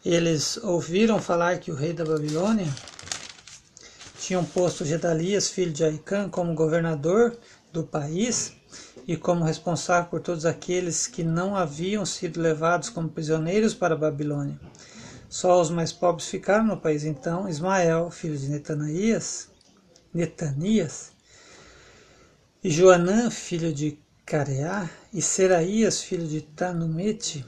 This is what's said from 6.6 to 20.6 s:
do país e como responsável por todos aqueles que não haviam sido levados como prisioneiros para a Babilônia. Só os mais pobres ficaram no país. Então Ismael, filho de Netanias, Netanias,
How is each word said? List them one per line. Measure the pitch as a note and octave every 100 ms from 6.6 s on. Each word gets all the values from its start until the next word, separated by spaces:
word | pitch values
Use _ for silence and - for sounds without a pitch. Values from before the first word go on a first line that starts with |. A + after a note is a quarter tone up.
| D#3+ E3 E3 D#3 D3 G3 A#3 A#3 - - _
do | D#3
país | D3+ - D3 E3 A#3+ A3 - - _ - - - -
e | D#3+
como | - F3 D#3+
responsável | D#3+ - D#3+ - F3 E3+
por | E3
todos | - F3 D#3+
aqueles | D3 - F3+ F3 D#3 -
que | -
não | E3 E3 F#3+ G3+
haviam | E3+ C#3+ F3+ G#3 F#3+
sido | - F3+ D#3+
levados | E3 D#3 E3 F3 D3+
como | - D#3+
prisioneiros | D#3 D3+ D#3+ D#3+ G3 G#3+
para | - F3
a | D#3
Babilônia. | D#3 D3 D3 C#3+ C#3+ D3 - - - - - - -
Só | - F3+ F3+
os | E3
mais | E3+ E3
pobres | - F3+ E3 -
ficaram | G3 - G#3 A3+
no | F#3
país. | D#3+ D3+ D3+
Então | D3 E3+ E3+ G3
Ismael, | D3+ F3 F#3+ E3+ E3 E3+
filho | - E3+ D3
de | C3+
Netanias, | D3 C#3+ D3+ D3 D#3 G#3+ G3+ - - - _ _ _ _ - _
Netanias, | E3+ E3 - D#3 C#3